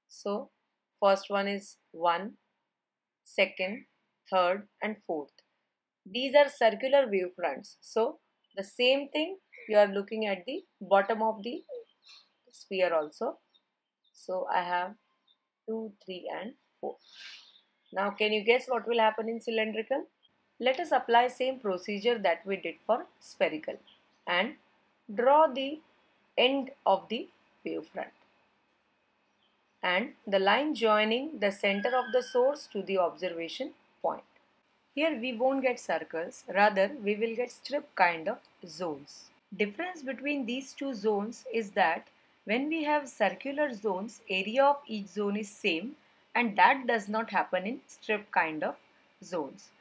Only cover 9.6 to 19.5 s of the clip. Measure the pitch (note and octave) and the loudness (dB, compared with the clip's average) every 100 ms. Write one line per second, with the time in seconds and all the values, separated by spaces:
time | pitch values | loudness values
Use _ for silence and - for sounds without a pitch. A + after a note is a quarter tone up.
9.6 | - G#3 G3+ G3 G3+ A3 G#3+ F#3+ F3 D#4 | 2 6 6 4 -4 -4 -2 -4 -6 -10
10.6 | - _ F#3+ G3 - A3 A3 G#3 G#3 D#4 | -12 _ 2 4 4 2 0 -2 -6 -10
11.6 | - B4 A4+ _ _ - _ _ _ - | -12 -16 -16 _ _ -20 _ _ _ -18
12.6 | - F#3+ F3+ E3 D3+ - A#3 - _ _ | -8 -2 2 2 0 -4 -8 -8 _ _
13.6 | _ _ _ _ _ - - F#3 - F3+ | _ _ _ _ _ -16 -8 -4 -2 -2
14.6 | F3 F3+ F#3 G#3+ _ _ _ _ _ _ | 0 0 -2 -8 _ _ _ _ _ _
15.6 | - A3 A3 G3+ - F3+ - D#3+ G3+ D4 | -8 -8 -8 -12 -14 -12 -10 -10 -10 -14
16.6 | _ _ - - _ - - - - _ | _ _ -10 -10 _ -20 -18 -18 -20 _
17.6 | _ _ _ - G3+ G3+ G#3+ G#3+ G#3 B3 | _ _ _ -4 -4 -2 0 2 4 2
18.6 | B3+ A#3+ A3 A#3 A3 G#3+ A3 A#3 A3+ | 2 -2 0 2 2 2 -4 -6 -4